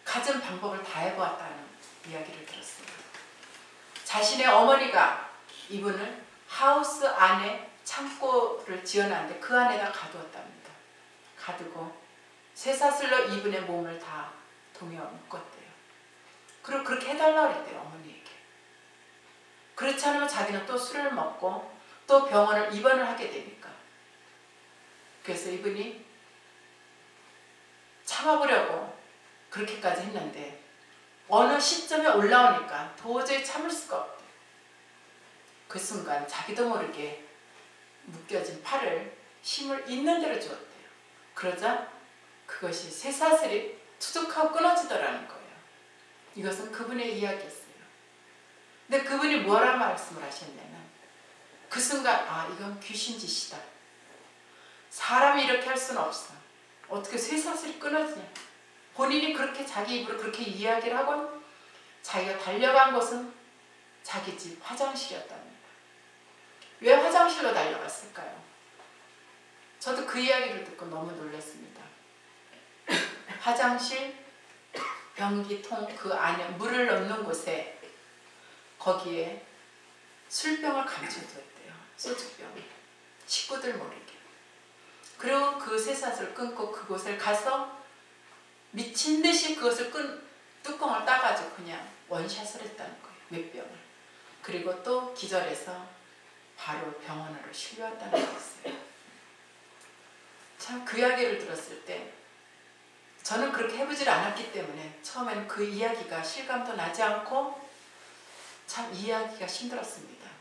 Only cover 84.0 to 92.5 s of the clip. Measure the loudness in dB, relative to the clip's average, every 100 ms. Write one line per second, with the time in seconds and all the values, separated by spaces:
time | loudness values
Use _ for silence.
84 | -18 -20 -20 -20 -20 -20 -20 -20 -20 -20
85 | -20 -8 2 4 4 0 -2 -2 0 -2
86 | -2 -4 -6 -6 -6 -4 -6 -6 -6 -6
87 | -4 -2 2 2 2 0 -2 -10 -18 -20
88 | -20 -20 -20 -20 -20 -20 -14 -10 -6 -4
89 | 2 4 6 4 2 0 2 2 -2 -4
90 | -6 -8 -16 -20 -20 -16 -12 -4 -2 0
91 | 4 4 4 2 -2 -10 -12 -12 -12 -18
92 | -6 -4 -4 -6 -8